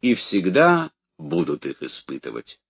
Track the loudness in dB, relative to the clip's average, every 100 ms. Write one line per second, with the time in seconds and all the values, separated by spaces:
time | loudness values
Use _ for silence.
0 | 2 0 0 0 2 4 6 4 0 _
1 | _ _ -4 -2 0 -2 -6 -8 -10 -12
2 | -12 -12 -10 -12 -14 -20 _